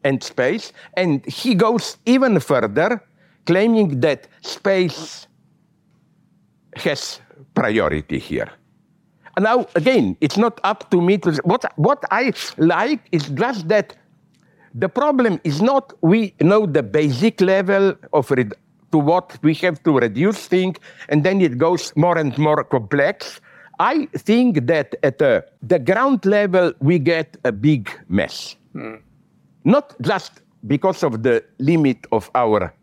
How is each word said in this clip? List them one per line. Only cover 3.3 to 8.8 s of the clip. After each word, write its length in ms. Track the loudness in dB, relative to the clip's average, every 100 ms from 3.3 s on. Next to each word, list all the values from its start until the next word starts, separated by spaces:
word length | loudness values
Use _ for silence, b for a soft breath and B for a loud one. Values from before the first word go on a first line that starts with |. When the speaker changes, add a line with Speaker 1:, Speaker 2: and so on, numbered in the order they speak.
| _
Speaker 1:
claiming 560 | -2 2 2 2 2 0
that 280 | -2 -2 _ b
space 880 | -16 -8 -2 0 0 -4 -16 -18 -20 _ _ _ _ _ _ _ _ _ _ _ _ _ _
has 460 | -8 -6 -6 -8 -16 _ -20 -6
priority 640 | -2 0 0 0 -2 -6 -8
here. 320 | -6 -8 -8 -12 _ _